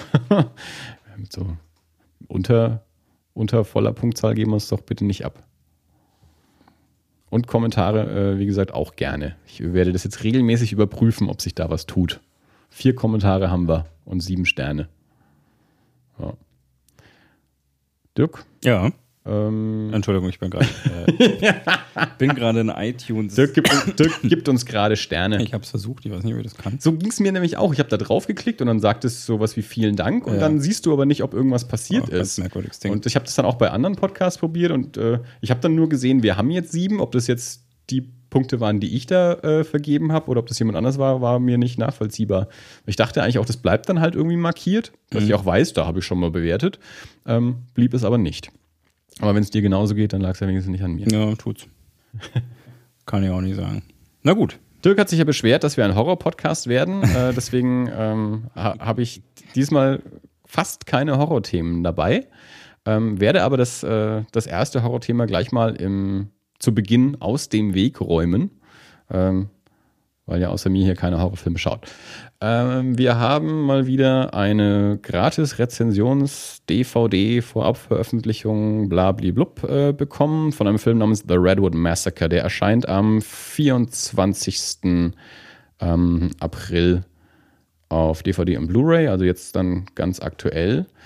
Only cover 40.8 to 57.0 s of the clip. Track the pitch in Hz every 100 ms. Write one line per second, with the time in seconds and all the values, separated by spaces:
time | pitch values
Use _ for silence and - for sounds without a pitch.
40.8 | 123 139 135 131 123 123 123 123 123 123
41.8 | 113 - 107 - 107 95 107 - - -
42.8 | - 95 107 - 101 123 113 - - 110
43.8 | - 180 165 175 160 170 170 175 - 208
44.8 | - _ _ 107 104 104 95 90 165 -
45.8 | 80 87 - 90 85 85 85 87 175 -
46.8 | - - - _ - 117 120 123 - -
47.8 | 120 123 107 120 85 - - - _ _
48.8 | _ _ _ - 107 104 104 110 101 95
49.8 | 107 104 104 98 95 92 95 95 92 92
50.8 | 95 82 101 107 107 107 - 107 - _
51.8 | _ _ _ 113 - 127 123 - - -
52.8 | _ _ - 104 98 92 95 95 92 101
53.8 | - _ _ _ 143 196 - - _ _
54.8 | 180 196 202 165 151 143 160 165 147 139
55.8 | 104 98 135 180 - - 160 160 - 123
56.8 | 165 196